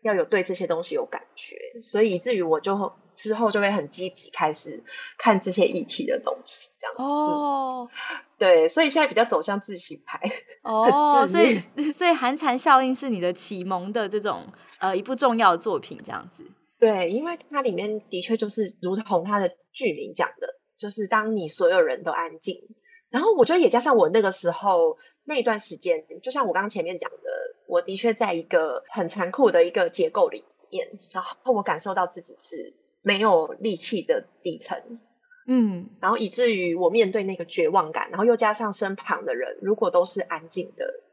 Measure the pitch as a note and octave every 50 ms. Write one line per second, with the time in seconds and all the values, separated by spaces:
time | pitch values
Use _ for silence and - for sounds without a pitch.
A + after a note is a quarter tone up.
0 | _ A3+ G#3 F#3 D#3+ - - G3 F3+ - F#3+ F3+ F#3+ E3 E3+ D#3+ E3+ - - C#3+
1 | - - - - - _ _ - - - - - - - - A#3+ A3+ - - G#3
2 | A3 A3+ F#3 F3 - A#3+ B3 G3+ F3 D#3+ D#3+ D#3 D3+ F#3+ G3 G3+ - - - _
3 | _ _ _ _ - G#3+ G#3+ G#3+ A#3 G#3+ G3+ G#3+ G3+ G3 G3+ G3+ D3 D3 - -
4 | F3+ F#3 - - - - - - F3 D#3 D3+ - - G3+ - A#3 - - - -
5 | - - - _ - A#3 G#3+ F#3+ - F#3+ F3+ - F3+ - - F3+ - - - -
6 | - - - - - - - - - - - - - _ _ _ - A3+ - -
7 | B3+ C#4 C#4+ D4 D4+ D4+ D4+ D4 D4 D4 C#4 C#4 C4+ C4 B3+ B3+ B3 A#3+ - -
8 | - - - - - _ _ _ G#3+ F#3 F3+ E3 D#3+ E3 - D#4 E4 D4+ C#4 D#4+
9 | D4+ C#4 - G#3+ A#3 A#3 A#3 - - - G3+ G3+ G3+ - G3+ F3 - - D#3 -
10 | _ - - - - G#3+ - - - _ - _ _ - A3 A3 A3 A#3+ C4+ C#4+
11 | D4+ D4 D4 C#4 C4+ - F#3 - - C4 A#3 G3 F3 - _ - D4 D4+ C#4+ -
12 | F4+ F4 E4+ D#4 - B3 C4+ D#4 D#4+ D4 B3 C4 - D#4+ C#4 C4 C4+ C4 C4 B3+
13 | C#4+ C#4 A#3 F#3+ F3 F3+ F3+ F3+ - - G#3 F#3 F3+ F#3+ F#3+ F3+ F3+ G3 G#3 A#3+
14 | G#3+ G3 G3 G#3+ G#3 G#3 F3 F#3 - - - - - _ _ _ - F#3+ F#3+ F#3
15 | G3+ A#3+ C4 A#3+ - C4 A#3 A3+ A3+ G3 F3 E3+ - A3+ F#3 C#3+ - - - -
16 | - - - G2 - F3+ _ - - - - _ _ _ _ _ - A3 G#3+ F#3+
17 | F3+ E3+ F#3 A#3+ D4+ E4+ F4 E4 - _ D4 C#4+ C4 B3+ F#3+ E3+ G3 G#3 G#3+ G#3+
18 | - _ - F3+ F3+ - A3+ A3 A3 G#3 G3+ - G#3+ F#3 - _ - F3+ F#3+ G3
19 | A3 - G3 F3 E3 G3 G#3 G3+ G3 F3+ - _ _ _ _ - C4 A3 D#3 D3
20 | C#3+ - - - - - - - - - - _ _ _ _ _ - G#3 G3+ -
21 | G#3 F#3+ G#3+ G#3+ G#3+ A3 A3 G#3 F3 D3+ - - F#3 E3+ F3+ F#3 E3 D3+ C3 -
22 | - E3 D3+ - E3+ E3 - - _ - F3+ - - _ A3 _ _ _ _ _
23 | _ _ - B3 D#4+ A4 A4 E4 A#3+ - E4 F4+ E4 - - A#3 B3 D4+ C#4 A3+
24 | F#3 D#3 F3+ A3 G3+ G3 F#3 - - E3+ E3+ - - G3+ F#3+ F3 E3 D#3+ D#3 _
25 | - - _ _ _ C#4 D4+ C4+ A#3 A#3+ A3 G#3 - - F3 - - F3 E3+ D#3
26 | D#3+ _ - - _ B3+ B3+ C#4+ C4 G#3 D#3+ F3+ G3 G#3+ - G3+ D#3+ E3+ F#3 E3+
27 | - - - - _ - - - - - - _ _ - F3 F3 F3 - F#3+ G3
28 | - A#3 A3 - A#3 G3+ F3 E3 E3 _ - E3+ D#3+ D#3 B2+ C3+ - _ - A3
29 | F#3 E3+ - G#3 F#3 F3 F#3 - C#4 G#3+ - E3+ E3+ F3 E3+ - F#3 E3 - -
30 | F3 D#3+ - G#3 F#3 D3 - - - _ _ _ _ _ - F#3+ - - - G3+
31 | _ _ _ F#3 F3+ - - _ _ B3+ B3+ G#3 G3 - E3 D#3 - G#3 F#3+ F#3+
32 | F3+ F3 - F3+ E3+ - - _ - - - D3+ - - _ _ _ _ _ _
33 | _ G3+ G3+ G3 G#3+ A3 F#3+ E3 D#3+ - - - - A3+ G3 E3+ - - A#3 G3+
34 | - - D#3 C3+ - _ _ _ _ F3+ D#3+ - - - F#3 - - - A#3+ A#3
35 | _ _ _ _ _ _ _ _ _ - B3+ B3+ A#3 G#3+ F#3+ F3 F3+ - - _
36 | - F#3 G#3+ A#3+ A3+ F#3+ - - B3 A#3+ A3 F#3+ F3+ F3 E3 F3 F3+ E3 F#3 A#3
37 | A3+ F#3+ F#3 A3 G3 F#3+ F#3+ F3 E3+ E3 - - E3+ D#3 E3+ G3 E3+ D#3 D#3+ -
38 | - - - F#3 G3+ A#3+ A#3 A3+ A#3 G#3+ G#3+ G#3+ A3+ G#3 G3+ - G#3+ G3 G3 G3
39 | - - F#3+ - - - B2+ A#2+ B2+ B2+ - - - F#3+ G#3+ G#3+ A3 F#3 F3 F3+
40 | F3 F#3 - G3+ F3+ - E3+ D#3 D#3+ E3 - F#3 E3+ - - - - - - -
41 | _ _